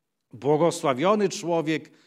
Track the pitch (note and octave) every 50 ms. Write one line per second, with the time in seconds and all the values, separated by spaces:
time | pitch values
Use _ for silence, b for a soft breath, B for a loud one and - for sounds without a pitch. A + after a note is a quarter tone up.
0 | _ _ _ _ _ _ - A#2 A#2+ C#3 D3+ D3 E3+ E3 D#3 - - D3 C3 A#2+
1 | D#3 F#3+ G#3+ G#3+ G3+ F3+ - - - E3 E3+ E3 D3+ D3+ D#3+ D3 - - b b
2 | b